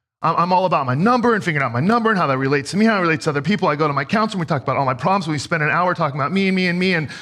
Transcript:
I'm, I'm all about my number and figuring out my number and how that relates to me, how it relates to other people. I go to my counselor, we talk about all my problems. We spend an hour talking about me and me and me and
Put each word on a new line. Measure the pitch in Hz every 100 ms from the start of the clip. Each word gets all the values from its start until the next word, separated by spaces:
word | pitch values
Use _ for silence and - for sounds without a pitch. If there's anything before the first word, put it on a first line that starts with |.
| _ -
I'm, | 160 165
I'm | 175
all | 185
about | 180 170 127
my |
number | 131 214 247 240
and | 214
figuring | 175 147
out | 131
my | 117
number | 175 240 220
and | 196
how | 147
that | 131
relates | 135 143 -
to | 202
me, | 226
how | 202
it |
relates | 170 156
to | 160
other | 143
people. | 143 208 156
I | 147
go | 151
to |
my | 139 143
counselor, | 214 220 190
we | 156
talk | 147
about | 139 135
all | 131
my |
problems. | 127 180 202 165
We | 143
spend | - 165
an | 151
hour | 160 180
talking | 170 151 139
about | 139
me | 190 190
and | 185
me | 185
and | 175
me | 185
and | 175 147 -